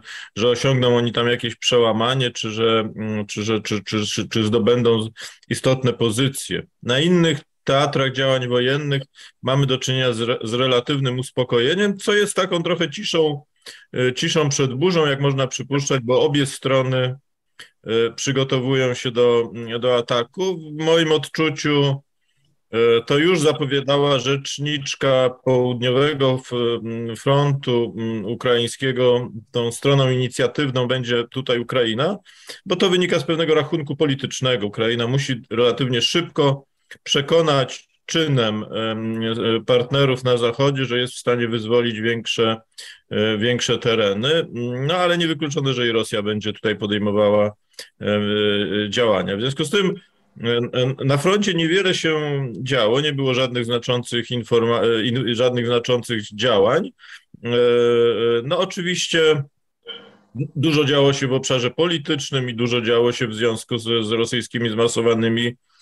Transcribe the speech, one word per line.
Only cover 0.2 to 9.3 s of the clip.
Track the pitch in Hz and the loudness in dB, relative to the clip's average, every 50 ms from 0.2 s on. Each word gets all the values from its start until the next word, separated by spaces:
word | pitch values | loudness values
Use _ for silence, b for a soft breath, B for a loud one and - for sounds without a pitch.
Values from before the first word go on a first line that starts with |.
| B B B | B B B
że | - 107 123 | 0 2 2
osiągną | 120 117 - 135 135 127 123 123 120 120 | 2 2 2 2 2 4 4 4 4 2
oni | 120 120 | 2 0
tam | 107 - 120 120 | 0 0 0 0
jakieś | 120 120 - 117 113 | 0 -2 -4 -6 -8
przełamanie, | - - - 127 120 117 113 107 110 113 120 131 135 127 120 | -6 -2 2 2 4 4 4 2 2 0 0 0 0 -2 -2
czy | 120 - - 110 | -4 -6 -8 -6
że, | 107 110 113 113 113 113 110 110 110 | -4 0 0 2 2 2 0 -2 -6
mm, | - 110 110 107 107 104 | -8 -8 -6 -4 -6 -6
czy | 104 - 110 104 | -6 -6 -6 -2
że, | 104 113 110 | -2 -2 -2
czy, | 104 - 113 104 90 | -2 -4 -4 -6 -4
czy, | - - 107 104 | -4 -4 -4 -2
czy, | 101 - - 107 - | -2 -4 -6 -6 -4
czy | - 117 107 | -2 -2 0
zdobędą | 107 107 117 104 113 120 123 120 117 117 113 | 2 2 2 4 4 2 4 4 2 2 2
z-, | 110 113 - B B B B B B B | 0 -6 -10 B B B B B B B
istotne | 123 - - 139 131 131 - 123 113 | -6 -2 0 0 0 2 0 -2 -2
pozycje. | - 117 117 104 113 139 135 135 - - - 90 85 82 - _ _ - | 0 -2 -2 0 0 -2 -2 -2 -6 -8 -8 -8 -8 -8 -10 _ _ -4
Na | 110 123 135 | -2 0 0
innych | 156 175 180 175 165 165 156 - - _ _ _ - - | 2 2 2 4 4 2 0 -2 -6 _ _ _ -2 0
teatrach | 139 135 147 147 143 147 135 131 | 2 2 2 2 0 0 -2 -2
działań | 127 123 135 135 131 131 127 123 | -2 -2 0 0 0 0 0 0
wojennych | 120 123 123 123 139 143 151 143 139 135 135 - _ B B B | 0 0 2 2 0 -2 -2 -2 -2 -4 -4 -8 _ B B B